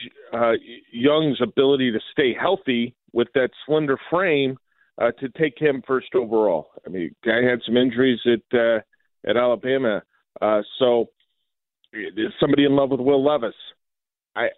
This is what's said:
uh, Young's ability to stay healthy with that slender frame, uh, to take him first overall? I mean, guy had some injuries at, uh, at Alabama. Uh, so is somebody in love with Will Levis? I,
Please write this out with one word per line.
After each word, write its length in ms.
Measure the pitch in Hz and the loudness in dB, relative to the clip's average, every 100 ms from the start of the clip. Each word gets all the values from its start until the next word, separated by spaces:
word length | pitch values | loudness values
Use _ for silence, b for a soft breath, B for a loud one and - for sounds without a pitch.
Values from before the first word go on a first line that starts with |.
| 120 - - | -18 -20 -10
uh, 200 | 117 117 113 - 117 _ | -2 0 0 -4 -20 _
Young's 480 | 117 135 156 156 120 | 0 2 2 0 -2
ability 480 | 117 135 135 139 127 | -2 2 2 2 0
to 80 | 110 - | -2 -4
stay 220 | - 131 | -2 -2
healthy 600 | 107 160 190 - 120 120 - _ | 0 -2 -2 -2 -2 -4 -8 _
with 160 | 117 117 135 | -4 -2 0
that 160 | 123 - - | -2 -4 -4
slender 320 | 156 147 131 - | -2 0 -4 -4
frame, 480 | 170 190 143 131 131 _ _ _ - | -2 0 0 -2 -4 _ _ _ -4
uh, 140 | 117 | -4
to 180 | - 135 | -2 -10
take 280 | - 156 - | -4 -4 0
him 240 | 151 135 - | -2 -2 -2
first 260 | 131 - | -4 -2
overall? 580 | 131 113 110 107 80 - - - | -4 0 0 2 0 -4 -16 -12
I 40 | |
mean, 260 | 90 82 - | -8 -8 -4
guy 180 | - 113 | -2 0
had 200 | 123 123 110 | 2 0 0
some 120 | 117 | 0
injuries 420 | 131 117 131 117 120 | 2 2 0 2 0
at, 340 | 117 - 123 | 0 0 0
uh, 200 | 117 110 - _ _ _ - | 2 0 -4 _ _ _ -2
at 120 | 113 | 0
Alabama. 680 | 123 113 127 135 123 98 - _ _ - | 2 0 -2 0 0 -2 -6 _ _ -4
Uh, 200 | 104 107 - - | 0 0 -2 0
so 320 | - 120 110 _ _ _ _ _ _ _ _ | 2 2 0 _ _ _ _ _ _ _ _
is 400 | 107 95 92 110 - | -12 -10 -6 -6 -2
somebody 280 | 147 139 143 | 2 4 4
in 100 | 139 | 2
love 140 | 139 | 2
with 100 | 131 | 0
Will 240 | 127 139 | 2 2
Levis? 320 | 143 147 110 - - _ _ _ _ _ _ 107 | 2 0 -2 -10 -20 _ _ _ _ _ _ -4
I, 140 | 117 | -4